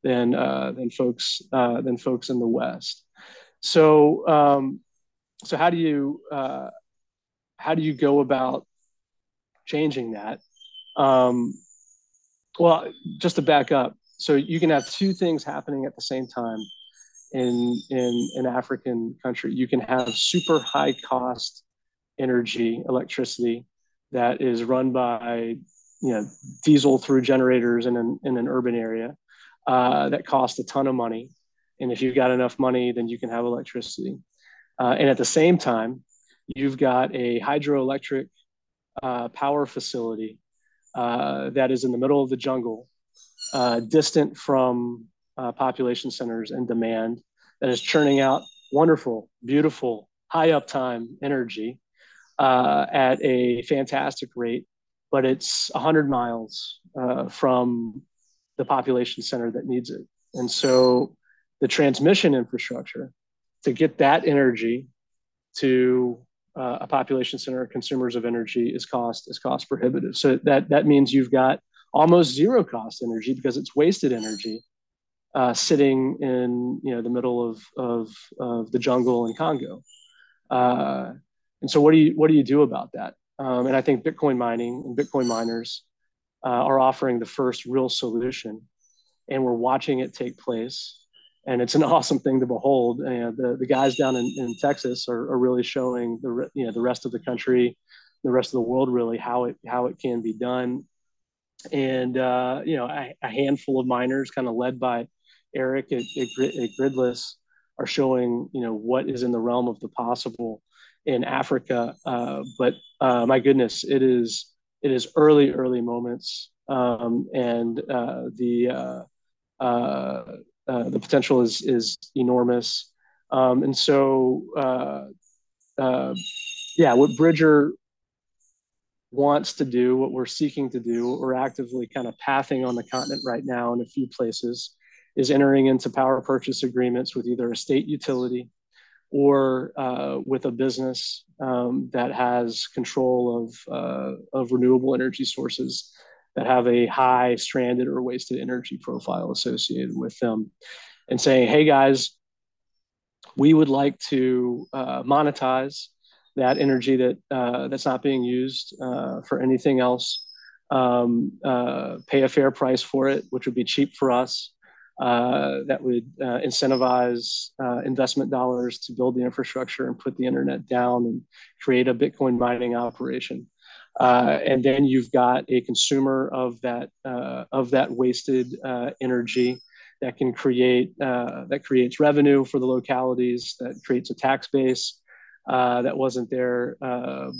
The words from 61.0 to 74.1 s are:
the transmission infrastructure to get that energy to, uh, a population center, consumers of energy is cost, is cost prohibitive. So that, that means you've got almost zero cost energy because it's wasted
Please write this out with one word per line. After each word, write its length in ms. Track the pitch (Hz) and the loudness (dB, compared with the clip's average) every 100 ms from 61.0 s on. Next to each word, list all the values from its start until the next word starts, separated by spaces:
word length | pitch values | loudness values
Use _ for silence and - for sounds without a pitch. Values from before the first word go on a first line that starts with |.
| 139 _ _ _ _ - | 0 _ _ _ _ -4
the 80 | 135 | -2
transmission 680 | - 143 131 147 196 170 | 2 2 4 4 4 4
infrastructure 760 | 135 117 120 - 123 131 131 131 _ _ _ _ _ | 2 0 -6 -8 -10 -12 -14 -14 _ _ _ _ _
to 80 | - | -4
get 260 | 120 156 - | 2 0 4
that 280 | 139 147 - | 4 4 4
energy 600 | 143 131 113 113 123 139 _ _ _ _ _ _ - | 4 4 2 -2 -2 -6 _ _ _ _ _ _ -2
to, 640 | 135 127 127 127 123 117 _ _ _ - | 2 4 4 4 0 -4 _ _ _ -10
uh, 200 | 127 131 | -6 -6
a 60 | 127 | -2
population 520 | 135 127 135 123 131 | -2 0 -2 -2 -6
center, 280 | - 127 123 | -6 -6 -6
consumers 500 | 135 - 131 123 120 | -8 -6 -4 -2 -2
of 80 | |
energy 460 | 120 117 110 123 117 | -2 -4 -4 -2 -2
is 160 | - - | -4 -6
cost, 420 | 127 117 113 - | -4 -4 -6 -12
is 100 | 123 | -8
cost 300 | 131 135 - | -4 -4 -4
prohibitive. 480 | 135 165 139 - - | -2 0 0 -4 0
So 220 | 139 131 | 0 2
that, 260 | - 135 - | 2 2 4
that 160 | 147 147 | 2 6
means 260 | 143 135 | 6 6
you've 180 | 135 123 | 4 2
got 300 | 131 131 151 _ _ _ | 4 4 2 _ _ _
almost 420 | 143 160 175 151 | 2 6 6 6
zero 300 | 127 185 254 | 2 2 4
cost 380 | - 117 113 - | 0 -4 -10 -10
energy 320 | 117 113 113 | -6 -6 -4
because 220 | 131 131 120 | -4 -2 -4
it's 180 | - 143 | -6 2
wasted 360 | 160 196 143 | 2 4 0